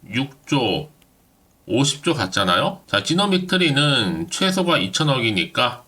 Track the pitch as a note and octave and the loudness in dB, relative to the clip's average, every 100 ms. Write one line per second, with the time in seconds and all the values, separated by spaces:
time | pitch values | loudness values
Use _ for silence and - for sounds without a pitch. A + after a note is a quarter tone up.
0 | - A2+ C#3 - - C#3+ A2+ D#2 - _ | -6 -6 -6 -8 -2 0 2 -2 -6 _
1 | _ _ _ _ _ _ - A2+ C#3+ - | _ _ _ _ _ _ -4 0 0 0
2 | - D#3+ G2 - F#2+ F2 D3+ F#3+ _ G#2 | -2 -2 -2 0 2 2 0 -4 _ -2
3 | - E3 G#3 F#3 F#3 F#3 F3 C#3 D3 C3+ | 0 0 2 0 0 0 2 2 2 2
4 | G2+ D#2+ E2+ - F#3+ F#3 F3 D#3+ F#2 - | 0 -2 -6 -2 -2 0 0 0 0 -2
5 | D3+ C3 A#2 G2+ D#2+ - B2 A#2 | 0 0 0 0 -2 0 -2 -2